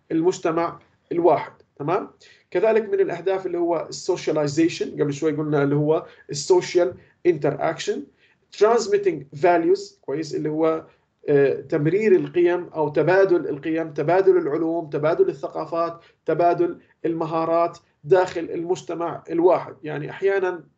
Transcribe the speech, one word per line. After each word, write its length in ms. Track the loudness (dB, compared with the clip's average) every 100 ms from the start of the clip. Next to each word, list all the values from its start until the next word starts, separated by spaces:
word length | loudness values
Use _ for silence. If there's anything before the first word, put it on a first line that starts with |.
| -6
المجتمع 680 | 0 0 0 -2 -2 -2 -6 _ _ -8
الواحد، 400 | 2 4 2 0 -14 _ -10
تمام؟ 340 | -4 -4 -4 _ -20 _ _
كذلك 380 | 0 2 2 2
من 100 | 0
الأهداف 460 | 0 -2 -2 -2 -4
اللي 120 | -2
هو 280 | -2 -2 -4
السوشياليزيشن، 1120 | -8 -4 -4 -2 -2 0 2 0 0 -6 -4
قبل 120 | -4
شوي 180 | -2 -2
قلنا 320 | -2 0 0
اللي 120 | 2 2
هو 300 | 2 0 -4 -16 -12
السوشيال 640 | -4 2 2 2 2 0 -2 _ _ 0
انتراكشن، 800 | 0 0 -2 -4 -4 -6 -8 -10 _ _ _ _ 2
ترانسميتنج 640 | 4 4 2 0 0 -4 -6 0
فاليوز، 640 | 2 4 4 0 -2 _
كويس، 340 | -8 -8 -6 -6
اللي 140 | -4
هو، 360 | 0 0 0 -6 _ _ _ 0
آه، 320 | 4 4 0
تمرير 540 | -4 -2 2 2 4 4
القيم 540 | 2 2 2 0 -4 -4
أو 140 | -2
تبادل 600 | 0 2 4 4 2 0
القيم، 440 | -6 -4 -4 -4
تبادل 440 | -4 0 4 4 4
العلوم، 520 | 2 -2 -2 -4 -6
تبادل 400 | -2 0 2 0
الثقافات، 720 | -2 -8 -8 -6 -4 -4 -6 _ _ -4
تبادل 540 | 2 2 2 0 -4 _ _ -6
المهارات 720 | -4 -4 -4 0 0 0 -4 _ _
داخل 380 | 2 2 2 -4 -8
المجتمع 680 | -6 -4 -6 -6 -8 -6 -8 -6
الواحد. 460 | 2 4 2 -2 -14
يعني 260 | -10 -10 -10
أحيانا 540 | -4 0 0 -2 -4 -12